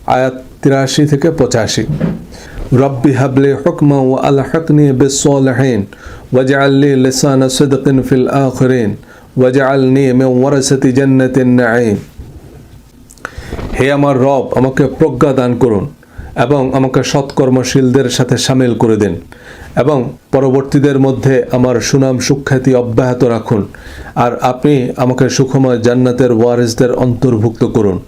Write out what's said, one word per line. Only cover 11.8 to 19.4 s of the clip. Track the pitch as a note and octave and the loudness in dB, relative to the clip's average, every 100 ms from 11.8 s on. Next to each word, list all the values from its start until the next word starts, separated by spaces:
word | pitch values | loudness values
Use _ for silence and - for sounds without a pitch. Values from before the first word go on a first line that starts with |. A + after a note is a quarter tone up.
| A#2 G2+ - - - - - - - - - - - - - - - - - - | 0 -2 -6 -18 -20 -20 -20 -20 -20 -20 -20 -20 -20 -18 -16 -16 -14 -12 -8 -2
হে | C3 | 0
আমার | C#3+ C#3+ C3 | 2 2 2
রব, | C3+ C3+ - - | 2 0 -2 0
আমাকে | C3 C3 C3+ | 0 0 -2
প্রজ্ঞা | - D#3+ B2 D#3 | 0 -2 0 0
দান | C3 B2 | 0 -2
করুন | B2 B2 G#2 F2 - - - - - | 0 0 0 -4 -12 -20 -20 -10 -4
এবং | A#2+ C#3+ C3 | 0 0 0
আমাকে | C3 C3 C3+ | 0 -2 -2
সৎকর্মশীলদের | B2+ D3 C#3 - C3 C3 B2 C#3+ B2+ C3 B2 | -2 -4 -4 -2 0 0 0 0 2 0 0
সাথে | - B2 A#2+ | -2 -2 -2
সামিল | - C3 B2+ | 0 0 0
করে | A2+ A#2 G#2+ | 0 0 2
দিন | G2+ E2 - - | 0 -4 -12 -20